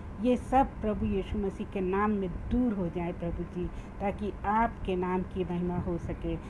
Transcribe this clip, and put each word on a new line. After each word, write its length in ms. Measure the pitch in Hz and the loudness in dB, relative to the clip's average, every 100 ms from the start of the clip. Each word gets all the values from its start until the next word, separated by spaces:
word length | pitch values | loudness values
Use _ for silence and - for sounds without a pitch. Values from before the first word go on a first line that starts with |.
| - - | -10 0
ये 140 | 233 240 | 2 2
सब 280 | - 262 | 4 4
प्रभु 420 | 269 - 214 202 214 | 4 2 -2 0 0
यीशु 320 | 202 185 214 | 0 0 -2
मसीह 280 | 196 190 202 | -2 -2 -4
के 140 | 202 | -2
नाम 300 | 185 196 214 | 2 4 4
में 180 | 208 185 | 2 0
दूर 440 | 165 - 240 247 | -4 0 2 2
हो 160 | 202 170 | 2 0
जाए 240 | 180 170 | -2 -2
प्रभु 300 | 170 170 170 | -2 -2 -2
जी, 240 | 170 180 175 - - - | -4 -4 -4 -6 -8 -4
ताकि 320 | 196 190 202 - | -4 -2 -4 -2
आपके 520 | 196 214 233 - - 185 | 2 4 2 0 -2 0
नाम 260 | 180 185 | 2 0
की 220 | 185 190 | 0 -2
महिमा 320 | 180 175 175 175 | -2 0 0 0
हो 220 | 185 170 | 0 -2
सके 380 | - 165 170 165 - | -2 -4 -2 -4 -4